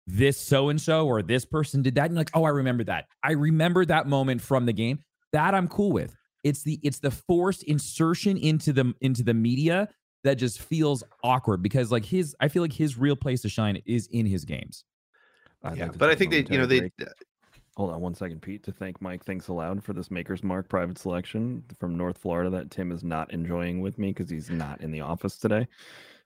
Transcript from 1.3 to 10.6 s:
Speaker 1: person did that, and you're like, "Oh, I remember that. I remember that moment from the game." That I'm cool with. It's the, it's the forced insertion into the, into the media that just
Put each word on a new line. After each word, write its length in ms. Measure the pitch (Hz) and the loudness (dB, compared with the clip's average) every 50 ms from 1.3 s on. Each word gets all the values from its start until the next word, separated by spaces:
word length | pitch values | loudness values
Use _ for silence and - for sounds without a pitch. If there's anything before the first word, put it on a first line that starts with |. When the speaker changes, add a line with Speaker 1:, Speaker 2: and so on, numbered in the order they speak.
| 120 127 - | 0 0 0
Speaker 1:
person 380 | - - 156 151 - - 139 | -2 -2 -2 -2 0 0 0
did 140 | 127 131 123 | 0 2 2
that, 80 | 143 143 | 2 2
and 60 | 170 170 | 2 0
you're 60 | 165 | -2
like, 100 | 151 - | -2 0
"Oh, 120 | - 165 160 | 2 2 4
I 40 | 156 | 4
remember 320 | 143 143 131 131 123 120 107 | 2 2 2 2 0 0 0
that. 240 | 98 90 78 - _ _ _ | -2 -4 -4 -6 _ _ _
I 100 | - 147 | -2 0
remember 520 | 160 143 147 160 160 156 160 180 175 185 180 | 2 2 4 4 4 4 4 4 4 4 4
that 220 | 156 160 156 - | 4 4 2 2
moment 340 | 139 143 135 135 135 127 117 | 2 2 2 2 2 0 -2
from 240 | - - 135 131 123 | 0 0 2 2 4
the 80 | 120 | 2
game." 280 | 107 98 113 120 135 143 - _ _ _ _ _ | 2 0 0 -2 -2 -4 -8 _ _ _ _ _
That 220 | - 147 156 185 196 | 0 0 2 2 2
I'm 140 | 190 180 165 | 2 2 0
cool 240 | - - 208 202 | 0 2 2 2
with. 240 | 131 92 - - - _ _ _ _ _ - | 2 0 0 -4 -8 _ _ _ _ _ -2
It's 180 | 147 143 - | -2 -2 0
the, 180 | - 151 156 - | -2 -4 -4 -2
it's 180 | - 143 131 - | -2 -4 -2 -2
the 100 | - 139 | -2 -2
forced 520 | - - - - 175 175 175 190 185 - - | -4 -2 0 2 2 4 4 2 0 -2 -2
insertion 760 | - 151 143 - - - - 160 160 175 - - 208 196 - | -2 0 0 -2 -4 0 2 2 2 2 2 0 0 0 2
into 340 | - 156 156 151 - 156 | 2 2 2 2 2 2
the, 220 | 135 135 127 123 120 - | 2 2 2 2 0 0
into 200 | - 131 127 117 | 0 0 0 2
the 120 | 120 117 113 | 2 2 2
media 540 | 113 113 120 127 131 151 165 170 190 208 208 - _ _ _ _ _ - | 4 4 2 2 2 2 2 2 2 0 -2 -6 _ _ _ _ _ 2
that 120 | 139 139 | 2 2
just 240 | 120 127 120 - - | 2 0 -2 -2 -6